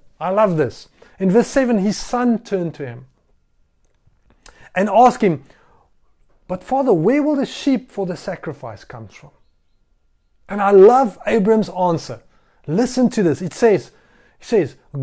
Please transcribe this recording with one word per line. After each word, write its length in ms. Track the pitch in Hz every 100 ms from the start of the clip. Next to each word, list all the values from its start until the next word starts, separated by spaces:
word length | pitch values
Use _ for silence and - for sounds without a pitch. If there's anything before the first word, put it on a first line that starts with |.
| - -
I 100 | 165
love 280 | 196 214 160
this. 320 | 123 - - _ - -
In 140 | 190
verse 160 | 214 -
seven, 320 | 277 247 214
his 180 | 202 -
son 400 | - 247 247 226
turned 380 | - 190 170 151
to 100 | 131
him 220 | 120 131 _ _ _ _ _ _ _ _ _ _ _ _ _ - _ - 185
and 140 | 208
asked 340 | 196 254 -
him, 200 | 196 143 - _ _ _ _ _ _ _ _ _ -
"But 160 | 185
father, 300 | - 262 262
where 300 | 175 175 285
will 120 | 294 285
the 120 | 240
sheep 420 | - 285 262 -
for 160 | - 185
the 100 | 175
sacrifice 680 | - 175 165 - 120 104
come 240 | - 120 107
from?" 240 | - 147 _ _ _ _ _ _ _ _ _ _ _ -
And 140 | 202
I 80 | 196
love 480 | 202 202 254 233 - -
Abram's 440 | 226 196 220 190
answer. 520 | 180 180 165 - 110 _ _ _ _ -
Listen 420 | 175 254 254 247
to 140 | 226
this. 180 | 170 135
It 140 | 180 -
says, 320 | 233 175 - _ _ _ _ _
it 60 | -
says, 300 | 220 139 - _ 139